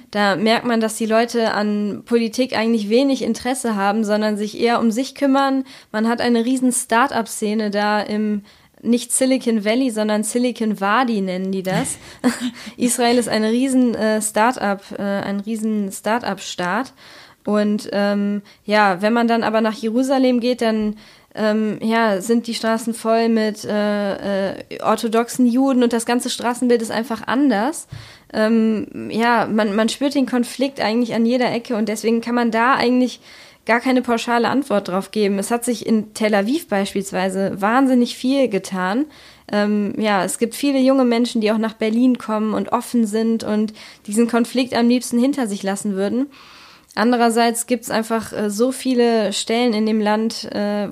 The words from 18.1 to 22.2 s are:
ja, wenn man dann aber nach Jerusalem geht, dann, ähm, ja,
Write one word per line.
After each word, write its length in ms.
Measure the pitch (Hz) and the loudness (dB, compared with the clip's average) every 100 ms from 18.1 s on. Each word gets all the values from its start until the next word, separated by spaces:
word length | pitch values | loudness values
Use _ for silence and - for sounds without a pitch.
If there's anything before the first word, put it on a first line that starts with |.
| 202 202 208 202 - | 0 -2 -4 -8 -16
ja, 360 | - 214 208 180 | -2 2 4 2
wenn 120 | 214 | 2
man 160 | 233 233 | 2 2
dann 140 | 233 | 2
aber 160 | 214 220 | 2 2
nach 120 | 220 | 0
Jerusalem 680 | 214 220 226 262 269 254 247 | -2 -2 0 2 4 4 2
geht, 200 | 240 247 | 0 0
dann, 360 | 226 220 214 214 - - _ | 0 0 -2 -6 -14 -20 _
ähm, 440 | - 214 214 214 - | -2 0 2 0 -2
ja, 400 | 220 226 226 190 | 0 2 2 0